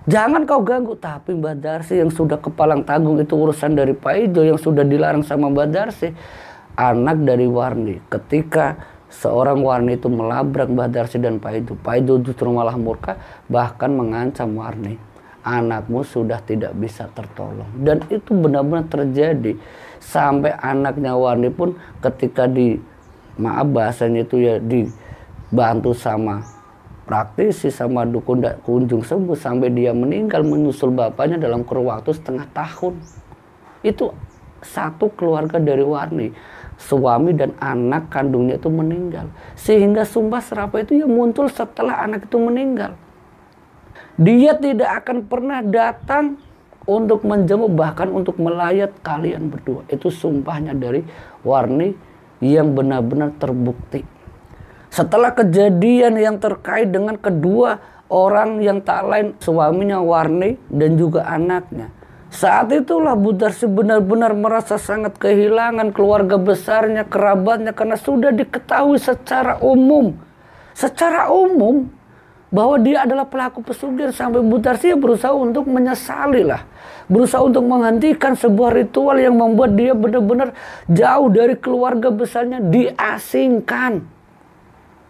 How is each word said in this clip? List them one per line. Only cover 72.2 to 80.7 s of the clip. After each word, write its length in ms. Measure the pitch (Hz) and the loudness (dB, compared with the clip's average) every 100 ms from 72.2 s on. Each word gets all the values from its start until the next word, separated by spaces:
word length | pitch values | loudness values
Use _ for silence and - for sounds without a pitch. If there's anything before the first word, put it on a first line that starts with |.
| _ - - | _ -20 -4
bahwa 240 | 190 233 285 | 0 2 4
dia 280 | 233 285 254 | 4 2 2
adalah 200 | 262 269 | 0 -2
pelaku 360 | 262 254 254 | -4 -6 -8
pesugihan. 480 | 226 233 285 254 277 | -10 -8 -6 -4 -4
Sampai 320 | 247 247 233 | -4 -2 2
Bu 160 | 226 233 | 2 2
Darsi 320 | 247 240 349 | 2 2 2
ya 80 | 320 | 2
berusaha 320 | 240 226 254 | 4 2 2
untuk 400 | 277 240 233 277 | 0 0 0 0
menyesali 720 | 254 247 254 - - 285 262 | 2 2 0 -6 -4 2 2
lah, 240 | 165 - - - - - - | 2 0 -6 -20 -20 -14 0
berusaha 360 | 196 247 262 | 2 4 4
untuk 200 | 262 240 | 4 4
menghentikan 720 | 240 247 226 226 302 311 269 254 | 2 2 2 2 2 2 0 2
sebuah 400 | 233 202 240 233 | 2 4 4 2
ritual 440 | 202 - 277 269 | 2 0 2 4
yang 160 | 254 233 | 4 4
membuat 360 | 226 220 254 202 | 4 4 4 4
dia 200 | 240 233 | 2 2
benar-benar 560 | 214 247 202 240 262 - - | 2 2 2 2 0 -4 -18